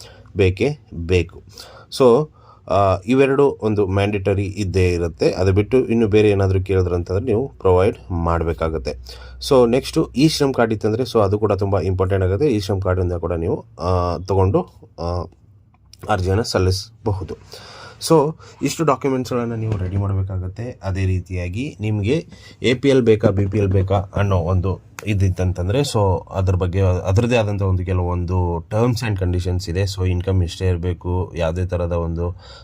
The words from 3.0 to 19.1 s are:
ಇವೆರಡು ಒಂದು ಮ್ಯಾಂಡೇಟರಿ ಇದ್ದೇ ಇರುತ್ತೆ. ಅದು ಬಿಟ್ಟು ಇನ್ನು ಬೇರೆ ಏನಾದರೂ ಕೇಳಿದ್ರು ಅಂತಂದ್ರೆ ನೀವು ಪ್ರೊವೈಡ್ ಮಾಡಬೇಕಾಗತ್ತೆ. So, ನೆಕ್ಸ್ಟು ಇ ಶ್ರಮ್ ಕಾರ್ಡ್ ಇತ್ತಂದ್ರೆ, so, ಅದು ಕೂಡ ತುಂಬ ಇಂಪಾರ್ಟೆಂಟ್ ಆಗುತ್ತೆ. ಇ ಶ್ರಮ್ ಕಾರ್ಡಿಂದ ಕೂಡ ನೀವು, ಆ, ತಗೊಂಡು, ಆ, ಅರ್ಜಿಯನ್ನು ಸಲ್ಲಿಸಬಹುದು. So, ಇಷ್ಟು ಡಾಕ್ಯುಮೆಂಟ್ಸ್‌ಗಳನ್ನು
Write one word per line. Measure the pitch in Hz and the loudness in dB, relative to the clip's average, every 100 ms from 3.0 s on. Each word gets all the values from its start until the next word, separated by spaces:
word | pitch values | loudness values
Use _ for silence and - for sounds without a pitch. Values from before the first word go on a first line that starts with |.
| - | 2
ಇವೆರಡು | 131 135 139 143 - | 4 4 4 2 2
ಒಂದು | 107 104 92 | 0 0 0
ಮ್ಯಾಂಡೇಟರಿ | 98 101 104 101 98 95 | 0 0 0 0 0 -2
ಇದ್ದೇ | 98 98 92 90 | -4 -2 2 2
ಇರುತ್ತೆ. | 87 85 - 151 | 2 -2 0 0
ಅದು | 82 95 | 2 2
ಬಿಟ್ಟು | 95 101 127 117 | 2 2 2 2
ಇನ್ನು | 113 107 | 2 4
ಬೇರೆ | 107 104 | 4 4
ಏನಾದರೂ | 98 95 95 | 4 2 0
ಕೇಳಿದ್ರು | 95 95 90 87 | 0 0 2 -2
ಅಂತಂದ್ರೆ | 87 95 127 | -2 -4 0
ನೀವು | 107 139 | -2 -2
ಪ್ರೊವೈಡ್ | - 92 90 104 - - | -2 2 4 2 0 -6
ಮಾಡಬೇಕಾಗತ್ತೆ. | 87 82 85 85 80 82 80 67 - - - - - - | -2 0 0 -2 -2 -4 -4 -8 -10 -14 -18 -18 -12 2
So, | 131 117 | 4 4
ನೆಕ್ಸ್ಟು | 131 - 160 - 123 | 2 0 -2 -2 2
ಇ | 156 | 2
ಶ್ರಮ್ | - 139 | 2 0
ಕಾರ್ಡ್ | 127 113 | 2 0
ಇತ್ತಂದ್ರೆ, | 107 107 110 | 0 -2 -2
so, | 127 113 | 0 2
ಅದು | 98 104 | 2 2
ಕೂಡ | 104 | 0
ತುಂಬ | 95 98 98 | 0 0 0
ಇಂಪಾರ್ಟೆಂಟ್ | 90 92 95 98 92 | 0 0 0 0 0
ಆಗುತ್ತೆ. | 101 151 | 0 0
ಇ | 104 | 0
ಶ್ರಮ್ | 95 98 | -2 -2
ಕಾರ್ಡಿಂದ | 95 92 90 | 0 0 0
ಕೂಡ | 85 85 | -2 -4
ನೀವು, | 85 87 160 - - | -4 -4 -4 -8 -6
ಆ, | 87 92 87 80 | 0 0 0 -2
ತಗೊಂಡು, | 95 98 95 165 180 - - - | -2 2 2 2 -2 -12 -20 -10
ಆ, | 85 90 - - _ _ _ _ _ - - | -6 -6 -8 -14 _ _ _ _ _ -12 -4
ಅರ್ಜಿಯನ್ನು | 101 90 98 | -2 0 0
ಸಲ್ಲಿಸಬಹುದು. | 120 95 92 95 - - 110 95 87 - - - - - - - | 0 0 0 -2 -6 -8 -6 -6 -8 -14 -18 -20 -20 -20 -20 -8
So, | - 160 147 - - - | 2 2 2 -4 -14 -6
ಇಷ್ಟು | 139 - | -4 -2
ಡಾಕ್ಯುಮೆಂಟ್ಸ್‌ಗಳನ್ನು | 151 127 139 | -4 -2 -2